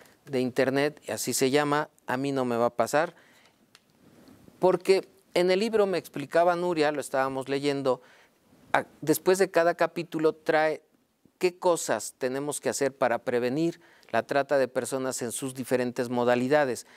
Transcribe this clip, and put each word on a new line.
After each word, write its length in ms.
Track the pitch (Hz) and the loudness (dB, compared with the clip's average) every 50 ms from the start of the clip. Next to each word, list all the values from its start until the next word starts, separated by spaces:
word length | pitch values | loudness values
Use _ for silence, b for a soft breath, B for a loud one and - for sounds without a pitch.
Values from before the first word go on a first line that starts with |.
| B B B B _ | B B B B _
de 140 | - 139 127 | -6 -4 -2
internet, 600 | 127 123 117 - 127 131 131 139 143 151 147 - - - | -2 0 0 0 0 2 2 0 0 0 -4 -6 -10 -8
y 20 | 107 | -8
así 200 | 107 - 165 - | -6 -4 -4 -2
se 180 | - 139 131 | 0 0 2
llama, 380 | 131 147 147 147 147 151 151 - _ _ _ | 2 2 2 2 0 -2 -2 -4 _ _ _
A 100 | - 123 127 | -6 -4 -2
mí 120 | 135 143 135 | -2 -2 -2
no 120 | 135 127 | -2 -2
me 120 | 123 120 | -2 0
va 100 | 117 120 | 0 0
a 40 | 117 | 0
pasar. 440 | - - 113 113 - 147 170 175 - b b b b b b b b b _ _ - _ _ _ _ _ _ - - - - - - - - - - _ | 0 0 -2 0 2 0 0 0 -4 b b b b b b b b b _ _ -20 _ _ _ _ _ _ -20 -20 -20 -20 -20 -20 -20 -20 -20 -6 _
Porque 500 | 180 185 180 180 - 190 190 185 - - _ _ _ _ _ | 2 2 2 2 2 2 2 2 0 -4 _ _ _ _ _
en 160 | 175 180 185 | 0 2 2
el 100 | 185 190 | 2 0
libro 260 | 214 233 220 208 202 | 0 0 2 2 2
me 120 | 196 185 160 | 2 0 -4
explicaba 580 | - - - 151 139 - - 165 170 180 175 | -6 -8 -10 -12 -10 0 2 4 4 4 2
Nuria, 360 | 170 175 180 175 156 147 151 151 | 2 -2 -2 0 0 0 0 0
lo 80 | 143 | -2
estábamos 480 | 123 - - 135 131 135 135 135 131 135 | -6 -4 -2 -2 0 0 -2 -6 -4 -4
leyendo, 540 | 139 139 143 143 139 139 135 135 123 127 b b b b b b b _ _ _ _ _ _ - - | -4 -2 -2 -2 -2 0 0 0 -2 -2 b b b b b b b _ _ _ _ _ _ -2 -2
a-, 120 | 139 - - - _ | -2 -2 -4 -10 _
después 380 | - 147 151 - - 180 190 190 | -2 0 0 2 2 2 2 2
de 120 | 190 180 | 2 2
cada 240 | - 170 165 175 170 | 2 2 2 2 2
capítulo 600 | - 170 165 - 175 160 - - 160 156 156 156 | 2 -2 -2 -2 -6 -8 -6 -4 0 0 0 0
trae 480 | - _ - 151 156 156 156 151 - - _ _ _ _ _ _ _ _ _ _ _ | 0 _ 0 0 2 2 0 -2 -4 -10 _ _ _ _ _ _ _ _ _ _ _
qué 180 | 185 180 175 - | -2 -2 -2 0
cosas 560 | - 180 170 156 - - 123 107 - - - _ | 0 0 0 0 0 -2 -2 -2 -4 -8 -8 _
tenemos 420 | 123 127 127 139 143 147 135 - | -4 -4 -4 -4 -6 -6 -6 -4
que 80 | - 123 | -4 -4
hacer 260 | 110 - 139 135 131 | -2 0 -2 -2 0
para 240 | - 131 117 117 117 | 0 0 0 0 -2
prevenir 640 | - - 123 120 123 123 127 156 165 170 170 - b b b b b b | -2 -2 -2 0 0 0 0 0 -2 -2 -4 -6 b b b b b b
la 140 | - 113 117 | -2 -2 -2
trata 340 | - 139 139 139 - 147 139 | 0 -2 -2 0 2 2 0
de 100 | 131 120 | 0 0
personas 540 | - 131 120 - 135 131 131 131 123 - 131 | -2 -4 -4 -4 -4 -4 -4 -4 -4 -6 -6
en 100 | 113 110 | -6 -6
sus 220 | - 139 131 131 | -8 -8 -8 -8
diferentes 560 | 135 123 - 131 123 123 123 117 - 123 120 | -10 -4 -2 -2 0 0 -2 -4 -4 -4 -2
modalidades. 760 | 123 123 120 123 123 123 127 127 147 151 147 131 117 - - B B | -2 0 2 2 2 2 2 2 2 2 2 0 -2 -6 -10 B B